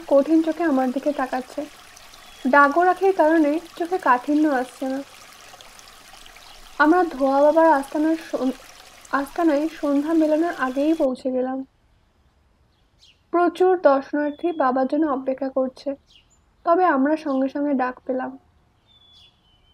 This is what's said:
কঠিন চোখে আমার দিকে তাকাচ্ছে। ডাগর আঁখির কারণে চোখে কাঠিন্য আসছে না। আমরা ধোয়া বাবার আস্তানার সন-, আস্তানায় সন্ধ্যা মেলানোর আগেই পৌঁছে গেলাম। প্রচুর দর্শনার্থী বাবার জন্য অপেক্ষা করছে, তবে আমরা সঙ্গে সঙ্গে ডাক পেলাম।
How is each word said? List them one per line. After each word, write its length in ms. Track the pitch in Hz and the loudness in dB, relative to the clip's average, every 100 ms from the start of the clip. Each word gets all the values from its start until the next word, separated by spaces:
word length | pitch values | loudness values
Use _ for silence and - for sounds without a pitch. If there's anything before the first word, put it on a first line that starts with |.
| 330 | 2
কঠিন 300 | 285 285 320 | 2 4 2
চোখে 200 | 320 311 | 0 -2
আমার 280 | 339 262 254 | 0 0 -2
দিকে 200 | 262 294 | -2 -4
তাকাচ্ছে। 500 | 285 254 254 - - 302 - - - - - - - 262 | -4 -6 -6 -8 -12 -12 -16 -20 -20 -20 -20 -20 -8 2
ডাগর 400 | 285 285 339 359 | 4 4 4 2
আঁখির 260 | 359 381 | 2 0
কারণে 460 | 381 311 330 285 320 - - | 2 2 4 2 -2 -8 -10
চোখে 220 | 339 370 | -6 -2
কাঠিন্য 520 | 294 247 277 302 311 | 2 0 2 0 2
আসছে 360 | 262 262 - 262 | 0 -4 -8 -8
না। 120 | 269 277 - - - - - - - - - - - - - - - - - | -8 -10 -20 -20 -20 -20 -20 -20 -20 -20 -20 -20 -20 -20 -20 -20 -20 -14 0
আমরা 260 | 302 359 | 4 4
ধোয়া 360 | 349 262 269 277 | 2 -2 0 4
বাবার 260 | 302 320 330 | 4 6 4
আস্তানার 460 | 277 269 311 311 320 - | 4 0 -2 0 -2 -4
সন-, 280 | 285 254 - - - - - - | -4 -4 -4 -14 -20 -20 -20 -6
আস্তানায় 540 | 269 277 - 330 285 311 | -6 -4 -2 0 0 -2
সন্ধ্যা 440 | - 294 277 302 | -4 -2 0 0
মেলানোর 400 | 330 311 302 339 330 | 2 2 2 0 -2
আগেই 360 | 262 262 302 | -4 0 0
পৌঁছে 380 | 320 269 254 262 | 0 -2 -2 -6
গেলাম। 280 | 254 254 269 269 _ _ _ _ _ _ _ _ _ _ _ _ _ _ _ - | -4 -4 -6 -12 _ _ _ _ _ _ _ _ _ _ _ _ _ _ _ -4
প্রচুর 400 | 339 349 339 370 370 | 0 0 2 2 4
দর্শনার্থী 680 | 294 277 - 294 294 294 339 | 2 2 -2 -6 -6 -4 -6
বাবার 360 | 330 254 262 262 | -2 0 0 -2
জন্য 180 | 294 311 | -2 -2
অপেক্ষা 420 | 262 262 262 269 | -4 -6 -6 -6
করছে, 400 | 269 262 - 277 277 _ _ _ _ _ _ 339 | -4 -6 -6 -12 -12 _ _ _ _ _ _ 0
তবে 180 | 349 359 | 2 2
আমরা 300 | 269 277 311 | 2 0 0
সঙ্গে 300 | 311 262 269 | -2 -4 -4
সঙ্গে 240 | 294 294 | -4 -2
ডাক 220 | 262 254 254 - | -2 -4 -8 -8
পেলাম। 260 | 254 262 269 _ _ _ _ _ _ _ _ _ _ _ _ _ | -6 -8 -14 _ _ _ _ _ _ _ _ _ _ _ _ _